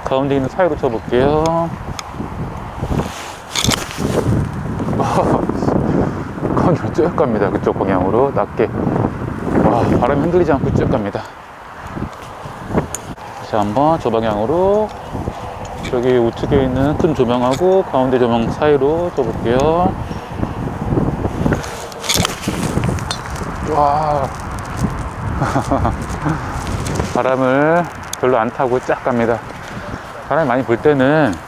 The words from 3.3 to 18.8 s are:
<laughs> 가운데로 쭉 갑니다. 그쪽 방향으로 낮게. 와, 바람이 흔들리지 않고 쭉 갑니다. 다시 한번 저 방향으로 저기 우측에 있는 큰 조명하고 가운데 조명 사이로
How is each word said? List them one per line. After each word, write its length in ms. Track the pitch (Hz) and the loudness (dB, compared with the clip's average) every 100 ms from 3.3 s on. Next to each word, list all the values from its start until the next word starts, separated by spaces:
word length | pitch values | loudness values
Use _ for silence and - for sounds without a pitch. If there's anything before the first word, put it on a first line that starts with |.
| - - - - - - - - - - - - - - - - - | -12 -8 -2 -2 -2 -6 -6 -2 0 0 0 0 -4 -6 -6 -4 -2
<laughs> 1600 | - - - 123 - - - - - - - - - - - - | 0 0 2 0 0 -2 0 0 2 0 0 -2 -8 -6 -2 2
가운데로 360 | - - 113 | 2 2 0
쭉 220 | - 156 - | 0 0 2
갑니다. 360 | 143 110 98 | 0 2 2
그쪽 260 | 95 - 98 | 2 0 0
방향으로 540 | 98 95 92 110 139 | 0 2 2 4 2
낮게. 340 | 117 101 - 107 - - - - - - - - - 110 | 2 -2 0 0 0 0 2 0 -2 -6 -6 -2 2 4
와, 180 | 117 104 - | 4 4 2
바람이 220 | 120 139 | 4 2
흔들리지 300 | 156 180 165 | 4 4 4
않고 200 | 139 135 | 2 2
쭉 160 | - 147 | 2 2
갑니다. 320 | 143 101 110 - - - - - - - - - - - - - - - - - - - - - - | 2 0 -4 -8 -14 -18 -18 -18 -16 -12 -8 -8 -10 -14 -14 -14 -12 -4 -2 -2 -8 -10 -12 -12 -14
다시 160 | - 113 | -4 -2
한번 440 | 101 107 147 160 | 0 2 4 4
저 100 | 127 | 2
방향으로 800 | 113 113 104 110 165 190 208 214 - - - - - - - - - - | 0 0 0 0 2 4 2 0 -6 -10 -6 -6 -8 -10 -10 -12 -10 -4
저기 240 | 127 123 127 | 0 4 4
우측에 460 | 117 - - - | 4 0 2 2
있는 340 | 131 127 135 151 | 2 2 0 2
큰 160 | 170 | 2
조명하고 680 | 139 120 123 123 135 180 190 | 4 2 4 2 2 4 4
가운데 340 | 185 135 131 127 | 2 2 2 4
조명 320 | 120 117 113 | 4 4 2
사이로 600 | - 151 147 | 2 4 4